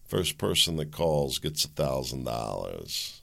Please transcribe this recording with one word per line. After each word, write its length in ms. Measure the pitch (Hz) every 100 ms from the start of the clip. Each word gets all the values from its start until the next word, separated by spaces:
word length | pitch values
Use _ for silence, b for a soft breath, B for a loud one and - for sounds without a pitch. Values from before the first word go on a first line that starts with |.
| b
"First 300 | 95 85 -
person 400 | 101 90 - 80
that 160 | 76
calls 460 | - 85 76 71 -
gets 260 | 76 76 -
a 20 |
thousand 560 | - 73 65 65 65
dollars." 960 | 62 58 55 50 50 50 50 - - -